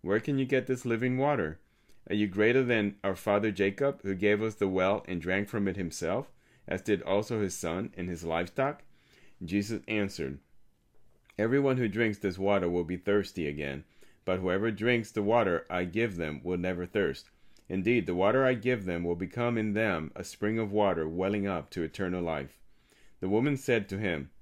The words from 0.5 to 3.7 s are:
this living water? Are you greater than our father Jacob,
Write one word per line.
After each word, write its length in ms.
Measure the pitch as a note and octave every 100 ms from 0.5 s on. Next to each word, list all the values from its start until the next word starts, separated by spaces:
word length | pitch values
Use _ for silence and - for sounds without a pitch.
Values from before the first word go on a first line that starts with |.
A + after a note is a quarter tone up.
| C3+ B2+
this 180 | B2+ B2
living 320 | A2+ B2+ B2+
water? 400 | C#3 C#3 D#2+ D#2+ _ _ _ - -
Are 60 |
you 140 | G#2 G#2
greater 340 | F#2 G#2+ B2
than 320 | B2+ A#2 G#2 G2
our 140 | G2 F#2
father 340 | - G#2 A2
Jacob, 500 | G2+ G2